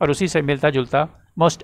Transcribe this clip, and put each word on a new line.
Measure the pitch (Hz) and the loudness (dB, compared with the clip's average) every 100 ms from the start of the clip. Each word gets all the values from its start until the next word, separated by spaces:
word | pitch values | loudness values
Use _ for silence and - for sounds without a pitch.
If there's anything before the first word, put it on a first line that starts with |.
और | 151 | -2
उसी | 139 185 | 0 0
से | 165 | -2
मिलता | 143 139 151 | -2 0 0
जुलता | 135 123 139 156 - _ - | 0 -2 -2 -2 -8 _ 0
most | 165 - | 0 0